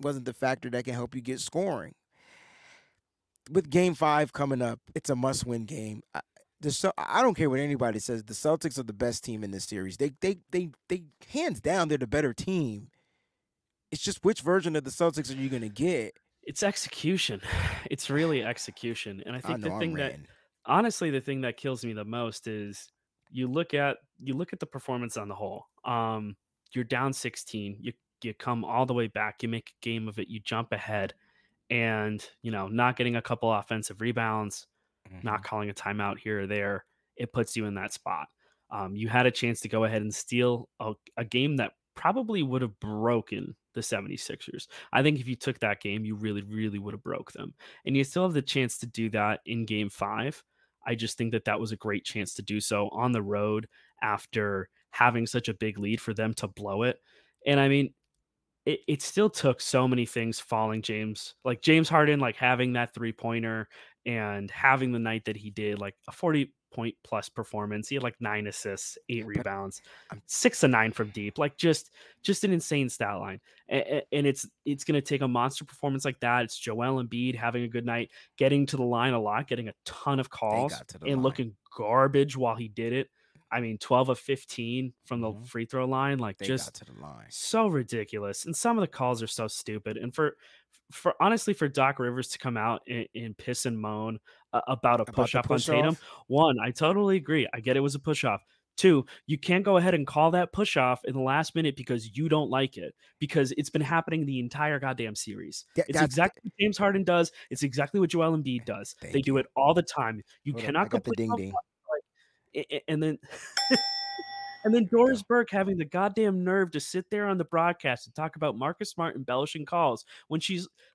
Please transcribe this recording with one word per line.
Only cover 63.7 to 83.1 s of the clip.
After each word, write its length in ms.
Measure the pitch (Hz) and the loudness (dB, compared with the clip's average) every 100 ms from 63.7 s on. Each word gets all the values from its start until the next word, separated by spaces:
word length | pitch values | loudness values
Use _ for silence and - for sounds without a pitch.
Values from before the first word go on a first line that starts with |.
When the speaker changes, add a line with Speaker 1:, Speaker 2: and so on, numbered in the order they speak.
| - - _ 123 | -14 -20 _ -6
Speaker 2:
and 440 | 117 104 101 101 | -4 -4 -4 -8
having 420 | - 135 131 131 | 2 6 6 4
the 60 | 120 | 0
night 260 | 113 113 | 0 -2
that 120 | 110 104 | -4 -8
he 140 | 107 | -8
did, 280 | 101 104 104 | -4 -4 -2
like, 140 | 101 - - | -6 -12 -18
a 40 | |
forty 400 | - 175 151 135 _ _ | -2 2 2 0 _ _
point 240 | - 117 - | -6 -6 -6
plus 240 | - 107 - | -6 -6 -4
performance. 600 | - 107 107 104 107 107 | -8 -6 -4 -4 -4 -4
He 60 | |
had, 80 | 139 | -4
like, 140 | 123 - | -4 -4
nine 260 | 113 104 104 | -4 -2 -4
assists, 500 | - 104 98 - - - | -6 -6 -6 -8 -12 -8
eight 120 | 117 | -6
Speaker 1:
But 140 | 107 104 | -4 -4
Speaker 2:
rebounds, 440 | 98 98 98 - - - - | -4 -4 -6 -10 -18 -20 -18
Speaker 1:
I'm 100 | 107 - | -18 -6
Speaker 2:
six 320 | - 247 - | 2 2 4
to 80 | 143 | 4
nine 220 | 120 110 | 6 4
from 180 | 110 104 | 2 -4
deep, 280 | 107 104 - | -4 -6 -2
like, 180 | 147 - | -2 2
just, 340 | 170 151 - - - _ | 2 2 -2 -20 -20 _
just 200 | - 202 | -2 0
an 100 | 202 | 2
insane 360 | 175 - 147 127 | 2 2 0 0
stat 300 | - 104 98 | -2 -4 -4
line. 200 | 101 95 _ _ - | -6 -10 _ _ -2
A-, 280 | 135 - 147 | -2 0 -2
a-, 40 | - | 0
and 140 | 147 143 | 2 2
it's, 220 | 135 - _ | 2 -4 _
it's 180 | - 139 | -6 -4
gonna 180 | - 147 | 0 0
take 200 | 139 139 | 2 0
a 80 | 135 | 2
monster 360 | 120 127 - | 2 2 -2
performance 400 | 151 - 143 135 | -12 -4 -2 0
like 140 | 139 127 | -2 -2
that. 240 | 120 123 | 2 2
It's 140 | 117 - | 2 -4
Joel 420 | - 110 123 131 | -6 -2 0 0
Embiid 320 | 120 120 127 120 | -2 -2 -2 0
having 260 | 120 120 | -2 -2
a 40 | 120 | -2
good 180 | 120 117 | -4 -2
night, 240 | 117 110 - - - | -4 -4 -10 -16 2
getting 280 | 135 143 139 | 4 4 2
to 100 | 139 | 0
the 60 | |
line 300 | 123 117 127 | 2 2 2
a 60 | 120 | 2
lot, 260 | 104 107 143 | 2 0 -2
getting 220 | 123 110 | -6 -6
a 60 | - | -10
ton 340 | - - 147 135 | -14 -6 0 2
of 100 | 127 | 0
Speaker 1:
They 60 | - | -2
Speaker 2:
calls, 360 | 110 110 143 | 0 2 0
Speaker 1:
got 160 | - - | -4 -12
to 100 | - | -8
the 80 | 131 | -2
Speaker 2:
and 100 | 139 | 2
Speaker 1:
line. 60 | |
Speaker 2:
looking 320 | 131 131 120 104 _ - | 2 0 -6 -8 _ -6
garbage 600 | 107 123 135 139 139 131 | 2 6 6 6 4 2
while 200 | 120 113 | 0 0
he 100 | 113 | -6
did 240 | 104 113 | -4 -2
it. 160 | 127 131 | -2 -4